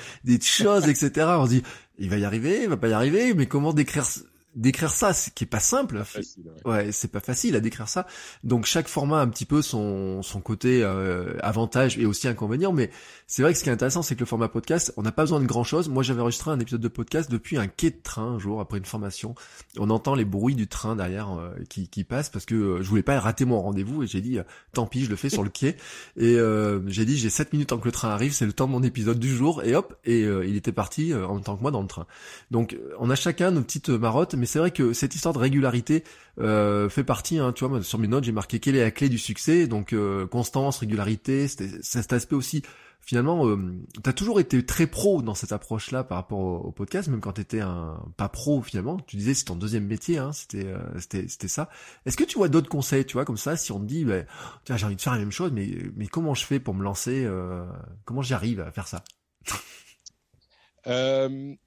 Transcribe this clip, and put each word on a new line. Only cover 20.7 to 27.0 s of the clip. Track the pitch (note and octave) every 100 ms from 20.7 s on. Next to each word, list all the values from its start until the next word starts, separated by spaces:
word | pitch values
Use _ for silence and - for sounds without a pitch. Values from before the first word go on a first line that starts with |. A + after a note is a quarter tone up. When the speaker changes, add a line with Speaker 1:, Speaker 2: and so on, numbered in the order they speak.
| - A2 A2
Speaker 1:
derrière, | F#2 G2 G2+ E2+
euh, | F2 F2 F2+
qui, | - F2+
qui | G2+
passe | - B2+ D3
parce | G2 -
que, | A2+
euh, | G2+ F2+
je | F#2+
voulais | G#2
pas | C#3+ C#3
rater | G#2+ A2 B2+
mon | A2
rendez-vous | G2 G2 G2 D3+
et | A#2
j'ai | F#2+
dit, | A#2 A#2
euh, | - - _
tant | - A2
pis, | B2+ B2+
je |
le | G2+
fais | C#3
sur | A2
le | G2
quai. | - C3+ - - - - -
Et, | A#2 A#2
euh, | A2+ G#2+ G#2 G2 G2
j'ai | G2